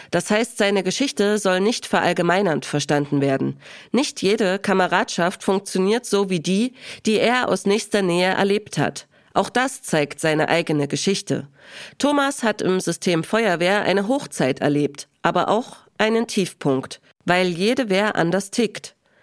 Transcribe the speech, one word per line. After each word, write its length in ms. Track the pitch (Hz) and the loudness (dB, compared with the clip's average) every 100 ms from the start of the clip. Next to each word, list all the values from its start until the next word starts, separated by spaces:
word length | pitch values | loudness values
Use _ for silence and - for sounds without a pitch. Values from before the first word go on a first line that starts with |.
| - | -4
Das 180 | 175 - | -4 0
heißt, 280 | 208 233 - | 0 0 0
seine 260 | 202 202 | 2 2
Geschichte 540 | 180 - 233 - 202 208 | 0 -2 -2 0 0 2
soll 240 | 196 185 | 2 2
nicht 240 | 202 247 - | 2 -2 0
verallgemeinernd 800 | 185 175 175 175 180 196 143 - | 0 2 2 2 2 2 0 -2
verstanden 560 | 147 - 147 147 143 | -4 0 0 0 0
werden. 400 | 139 135 135 139 - - - | 2 0 -2 -6 -14 -20 -4
Nicht 280 | 226 294 - | -2 -2 -2
jede 380 | 185 226 190 196 | 0 2 2 0
Kameradschaft 800 | - 190 175 180 226 - 175 - | 0 2 2 2 0 0 -2 -2
funktioniert 640 | - 190 - 190 190 233 - | -2 -2 -2 -2 0 0 0
so 240 | 202 196 | -2 0
wie 120 | 180 | -2
die, 320 | 160 190 254 - - - - | 0 0 -2 -6 -18 -6 0
die 120 | 214 | 2
er 300 | 196 254 240 | 2 2 0
aus 180 | 185 196 | 0 0
nächster 360 | 214 - 208 | 0 0 0
Nähe 260 | 185 175 185 | 2 2 2
erlebt 500 | - 196 208 208 - | 2 0 0 -2 -2
hat. 300 | 127 - - _ _ | -2 -4 -14 _ _
Auch 180 | - 196 | -2 0
das 320 | 247 262 - | 0 -2 -4
zeigt 360 | - 160 143 - | -2 -2 -2 -2
seine 300 | 160 156 151 | 0 2 2
eigene 380 | 165 165 151 143 | 0 0 -2 -2
Geschichte. 600 | 143 - 196 - - - _ - - - - | -2 -2 -2 -2 -6 -6 _ -20 -20 -18 -2
Thomas 420 | 277 285 277 - | 0 2 0 0
hat 220 | 226 208 | -2 0
im 160 | - 185 | 0 0
System 440 | 175 170 190 165 | -2 -2 0 0
Feuerwehr 600 | 160 220 220 170 175 208 | 0 0 2 2 2 2
eine 240 | - 190 196 | 2 0 0
Hochzeit 540 | 277 - - 131 - | -2 -4 -2 0 2
erlebt, 460 | 151 147 143 147 - _ | 0 2 0 -4 -20 _
aber 280 | 170 180 - | 0 0 2
auch 260 | 214 - - - - | 0 -2 -12 -10 -2
einen 260 | 214 226 233 | 0 2 0
Tiefpunkt, 760 | 214 175 - 147 135 - - _ _ | -2 -2 -2 -2 0 -4 -14 _ _
weil 260 | - 180 185 | 0 2 2
jede 400 | 165 202 262 226 | 0 0 0 0
Wehr 260 | 190 208 - | 0 0 0
anders 340 | 170 185 - | 0 0 -2
tickt. 460 | - 220 - - _ _ _ | -2 -2 -2 -16 _ _ _